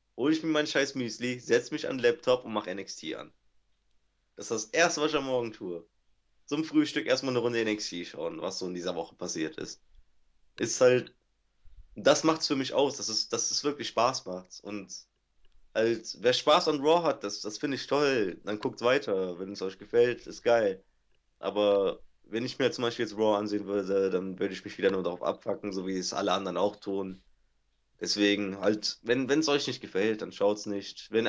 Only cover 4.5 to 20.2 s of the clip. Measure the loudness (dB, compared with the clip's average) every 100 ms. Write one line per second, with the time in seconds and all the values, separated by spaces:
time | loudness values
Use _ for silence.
4.5 | -6 -2 2 2 2 0 0 0 -2 -2
5.5 | -6 -10 -10 -12 _ _ _ _ _ -6
6.5 | -4 0 2 2 0 0 0 0 0 0
7.5 | 0 0 -2 -4 -8 -10 -8 -8 -6 -6
8.5 | -6 -6 -6 -6 -6 -8 -8 -8 -4 -6
9.5 | -6 -12 -12 _ -20 -20 _ _ _ _
10.5 | -4 -2 6 6 6 2 _ _ _ _
11.5 | _ -20 -20 -20 0 4 6 4 2 0
12.5 | -2 0 0 0 0 -4 -4 -2 -2 -2
13.5 | -2 -2 -4 -4 2 2 2 -6 -10 -12
14.5 | -16 -10 -10 -10 -16 -20 _ _ _ -20
15.5 | -20 -6 0 2 0 -4 -2 0 2 6
16.5 | 4 4 2 4 4 4 -2 -4 -8 -10
17.5 | -6 -4 -4 -2 2 2 2 0 -4 -6
18.5 | -4 -4 0 2 2 2 -2 -2 -6 -8
19.5 | -8 -8 -8 0 4 4 2